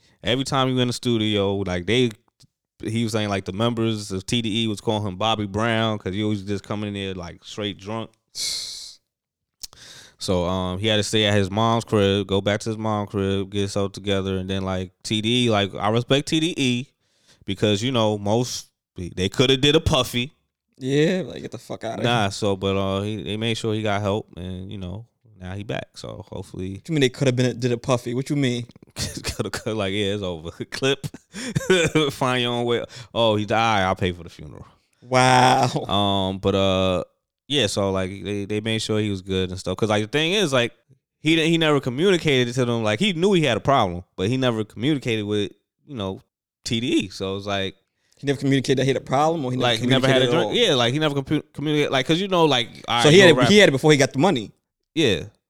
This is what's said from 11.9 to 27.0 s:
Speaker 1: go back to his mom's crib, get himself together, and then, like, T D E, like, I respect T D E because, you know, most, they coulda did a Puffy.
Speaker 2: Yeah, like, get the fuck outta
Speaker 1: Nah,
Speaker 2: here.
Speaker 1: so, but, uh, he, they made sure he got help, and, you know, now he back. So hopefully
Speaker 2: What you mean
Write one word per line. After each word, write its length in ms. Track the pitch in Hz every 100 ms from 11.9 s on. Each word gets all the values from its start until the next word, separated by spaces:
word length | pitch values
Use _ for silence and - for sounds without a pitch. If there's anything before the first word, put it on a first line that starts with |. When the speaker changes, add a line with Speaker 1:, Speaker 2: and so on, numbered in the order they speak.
| 107 98 101 95
Speaker 1:
go 160 | 98
back 180 | 101 104
to 80 | 113
his 80 | 107
mom's 340 | 110 104 101
crib, 400 | 101 98 98 95
get 80 | 104
himself 320 | 101 104 98
together, 460 | - 98 98 95 95
and 120 | 92
then, 140 | 95
like, 280 | 95 92 92 _
T 180 | - 110
D 240 | 107 123 120
E, 40 |
like, 240 | 104 98 -
I 140 | 104
respect 380 | 113 120 135 -
T 120 | 160
D 160 | 160 175
E 300 | 131 123 131 _ _ _ _ _ -
because, 380 | 98 107 101
you 80 | 123
know, 260 | 123 107 107
most, 520 | 101 117 123 - - _ _ -
they 340 | 85 - 95
coulda 280 | - 127 135
did 180 | 147 156
a 40 |
Puffy. 540 | - 147 123 123 120 _ _ _ _ -
Speaker 2:
Yeah, 420 | 131 143 160 185
like, 200 | - -
get 80 | -
the 80 | 120
fuck 240 | - 117
outta 180 | 110 117
Speaker 1:
Nah, 220 | 120 120
Speaker 2:
here. 80 | 98
Speaker 1:
so, 240 | - 104 95
but, 200 | 98 98
uh, 260 | 95 98
he, 180 | 104 107
they 160 | 76 107
made 200 | 117 110
sure 160 | 113 107
he 80 |
got 180 | 107 101
help, 320 | 104 107 - -
and, 340 | 92 92 95
you 80 | 104
know, 260 | 90 98 117 _ 113 98
now 140 | 90
he 80 | 98
back. 320 | 104 - - -
So 300 | 58 55 -
hopefully 420 | - 95 - 92
Speaker 2:
What 160 | 98 -
you 40 |
mean 80 | 156